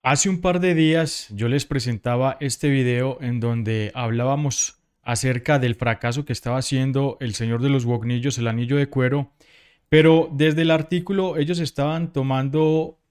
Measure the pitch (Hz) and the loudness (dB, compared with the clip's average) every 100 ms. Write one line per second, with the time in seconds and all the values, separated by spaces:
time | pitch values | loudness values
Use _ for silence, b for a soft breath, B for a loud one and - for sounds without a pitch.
0 | 127 143 196 180 180 180 180 165 156 160 | 2 2 2 0 0 2 2 4 4 2
1 | 156 - - 104 117 135 - 139 120 113 | 0 -6 -10 -4 -2 -2 -2 -4 -4 -4
2 | 123 120 131 - 143 - 147 135 123 123 | -2 0 -2 -2 -8 -2 0 2 2 0
3 | 131 131 123 120 117 117 110 110 104 127 | -2 -4 -6 -2 -2 -2 -2 -2 -4 -6
4 | 117 113 123 143 143 - - _ _ _ | -4 -2 0 0 -2 -2 -4 _ _ _
5 | - 117 131 123 139 147 127 113 117 113 | -6 -2 -2 -2 2 2 2 0 -2 -2
6 | 120 123 147 117 123 127 131 131 131 135 | -4 -4 -6 -6 -4 -4 -2 -2 0 0
7 | 139 - 123 101 113 117 135 135 117 120 | -2 -4 -8 -4 -4 0 2 2 0 -2
8 | 113 123 131 127 117 113 120 143 139 135 | -2 -2 -2 -2 -2 -2 0 0 0 0
9 | 127 143 135 _ b b b b _ 156 | 0 0 -4 _ b b b b _ 6
10 | 160 160 165 143 156 156 165 160 156 180 | 8 6 4 2 2 2 2 2 2 -4
11 | 175 196 185 156 147 175 156 - 143 160 | -2 -2 -2 -2 -2 -2 -4 -2 -2 -2
12 | 165 139 135 131 135 151 156 160 160 - | -4 -4 -2 0 0 2 2 2 -2 -10
13 | _ | _